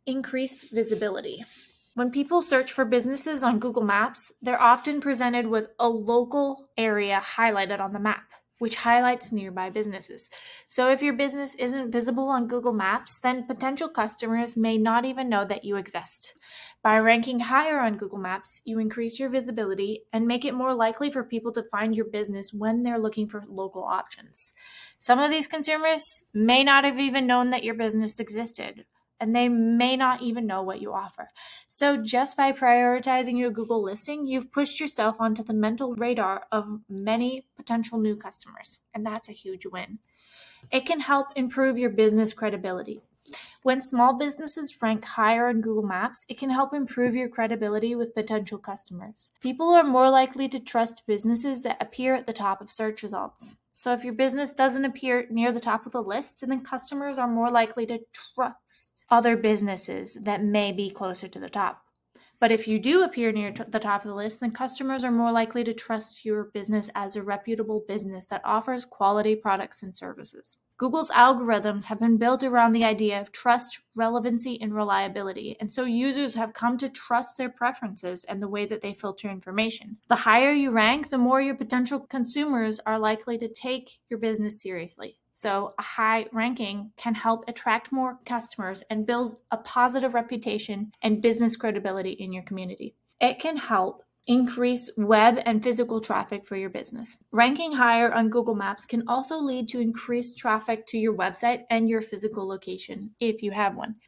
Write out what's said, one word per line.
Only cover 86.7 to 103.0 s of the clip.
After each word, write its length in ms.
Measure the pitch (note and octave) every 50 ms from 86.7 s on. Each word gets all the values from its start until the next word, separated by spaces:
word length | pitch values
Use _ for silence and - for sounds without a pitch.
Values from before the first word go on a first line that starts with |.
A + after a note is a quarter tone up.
| G3+ G3+ G3+ G#3+ -
can 180 | - - A#3 A3+
help 300 | A3 - A3+ A3+ A3+ A3+
attract 440 | - A#3 - - B3+ A3 A#3 A#3 -
more 280 | C4+ C4 C4 B3+ B3 B3+ _
customers 580 | - B3 A#3 A#3 - - - G3 F#3 G3 F#3+ - -
and 160 | G#3+ G#3+ G#3+
build 320 | A3+ A#3+ A#3+ B3 A3+ A#3 - _ _
a 60 | A3+
positive 560 | A3+ - - - B3 B3 B3 B3 C4+ B3+ C4 A#3+
reputation 800 | A#3+ A#3 A#3+ B3 A3+ - A3+ G3+ G#3+ - - G3+ G3+ G#3 G#3+ - _
and 220 | - A3+ G#3+ G#3+ G#3+
business 320 | A#3 A3+ A#3 A#3 A3+ A3+
credibility 560 | - - A3 G3+ G3+ G3 G3 F#3+ G3 F#3 F#3+
in 220 | F#3 F#3+ G3 F#3 F#3
your 100 | F#3 F3
community. 520 | - G3 F#3+ F#3 F3+ F#3+ - - - - _ _ _ _ -
It 200 | B3 B3+ B3+ -
can 180 | - D#4+ D#4+
help 460 | C#4 - - A3+ F#3+ F#3 G3 - - _ _ _ _ _
increase 600 | - A#3+ B3+ B3+ B3 - A#3+ B3 B3 B3 A#3+ - - -
web 420 | A3 G#3 G3+ A3 G#3+ G#3+ A#3+ A3+ - -
and 160 | A#3+ A3 G#3+
physical 380 | G#3+ B3+ A#3+ A#3+ A#3+ A#3+ A3+ A3
traffic 480 | G#3+ - G3+ G3 G3+ - G#3 G3 -
for 80 | - G3+
your 140 | G3 F#3+ F#3+
business. 480 | F#3 - - - - - A#3 - - - _ _
Ranking 420 | - G#3+ A#3 B3+ C#4+ D4 E4 D#4+ D4+
higher 400 | B3+ B3 A#3 A#3 A#3 A#3 A#3 -
on 160 | A3+ A3 A3
Google 260 | A3 A#3+ A#3 A3+ A3
Maps 300 | G3+ G3 G3 G3+ - -
can 180 | - - A#3 A#3
also 300 | - A#3+ C4 C4 - D#4+
lead 320 | D#4+ D4 C#4 B3+ B3+ A#3 A#3
to 120 | - B3
increased 560 | A#3 A3+ A#3 A#3 - - A#3+ A#3+ A#3+ A#3+ -
traffic 480 | - - A#3+ G#3+ A3 - - A3+ A3 A3
to 100 | - -
your 160 | A3+ G#3+ A3+ G#3
website 500 | F3+ F#3 F#3+ F3+ - A#3+ B3 B3 A#3+ A#3+ -
and 200 | A#3 A3+ A3+ A3
your 120 | A3+ A3
physical 460 | A3 - G#3 G3 G3+ G#3+ A3 G#3 F#3+
location, 640 | F#3+ G3 F#3+ - F#3 F#3 F#3+ - - F#3+ -